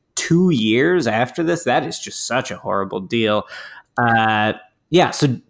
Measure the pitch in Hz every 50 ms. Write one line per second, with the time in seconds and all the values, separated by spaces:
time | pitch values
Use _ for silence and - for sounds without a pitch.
0 | _ _ - - - - 165 170 185 180 165 120 110 110 107 120 139 170 180 180
1 | 143 117 107 113 123 123 - - 170 160 175 160 - 123 123 - 135 - - -
2 | - 113 - - - - 117 127 127 - 101 92 - 101 98 98 98 95 101 101
3 | 95 87 120 117 113 107 107 107 - - - - - - - - - _ - -
4 | 123 117 117 113 110 110 110 107 107 110 101 - - _ _ _ _ - 151 175
5 | 170 117 - - 151 139 120 - - _